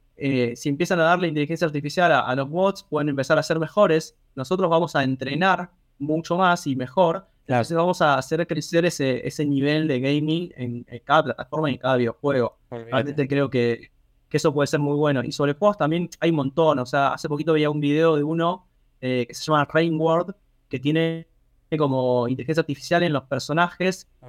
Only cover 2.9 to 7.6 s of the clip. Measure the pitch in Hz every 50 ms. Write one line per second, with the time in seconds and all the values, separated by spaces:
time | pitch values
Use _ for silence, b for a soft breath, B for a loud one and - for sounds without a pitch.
2.9 | 147 151 147 151 139 139 131 - 160 156 147 - 160 160 156 147 - 208 208 180
3.9 | 156 160 - - _ _ _ _ - 135 127 - 185 185 190 165 165 165 170 160
4.9 | - 147 135 131 131 131 131 131 143 156 185 190 180 - 175 - _ _ _ _
5.9 | _ - 139 151 156 165 165 - 170 180 190 180 175 170 - 147 131 135 127 127
6.9 | - 190 180 165 170 190 - _ _ _ _ - 127 120